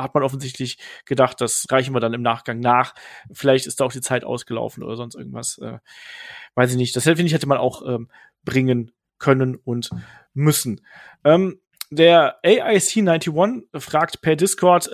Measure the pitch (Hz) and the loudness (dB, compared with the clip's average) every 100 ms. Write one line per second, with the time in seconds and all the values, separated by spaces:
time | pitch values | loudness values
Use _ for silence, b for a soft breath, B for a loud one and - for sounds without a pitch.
0 | 131 147 135 135 131 - 127 - B B | -4 -2 -2 -4 -10 -8 -10 -10 B B
1 | - 135 127 - 120 - - 131 131 127 | -2 2 2 2 -4 -4 0 0 0 -2
2 | 113 120 120 117 - 117 120 123 127 - | -2 -2 -2 -2 -6 -4 2 2 2 -6
3 | B B B - 139 131 - - 127 127 | B B B -4 2 2 0 -4 -4 -4
4 | - 127 - 120 - 117 113 127 - 113 | -4 -4 -4 -8 -6 -8 -8 -10 -12 -12
5 | 120 - 131 123 120 - 113 117 _ B | -12 -14 -14 -10 -10 -10 -12 -14 _ B
6 | B B B B B - 123 127 123 127 | B B B B B 0 0 2 -2 0
7 | 156 165 175 156 139 131 123 - 131 117 | 2 2 2 0 0 0 -2 -4 -8 -8
8 | 117 b b b - 131 131 123 113 _ | -8 b b b -2 0 2 0 -4 _
9 | _ - 143 131 131 127 - 120 - 113 | _ -4 0 2 0 -4 -6 -8 -8 -12
10 | B B B 135 151 147 127 98 B B | B B B 0 2 2 -2 -8 B B
11 | B B 143 170 190 - _ - - 151 | B B 4 4 2 -6 _ -20 -6 4
12 | 165 170 143 - 170 233 - 202 - 220 | 6 6 4 2 2 2 4 0 0 0
13 | 190 165 170 151 208 247 - 147 - 156 | 2 0 0 0 0 -2 -12 -16 -4 -2
14 | 165 - 165 156 190 - 180 175 - | -2 -2 0 2 0 2 4 4 2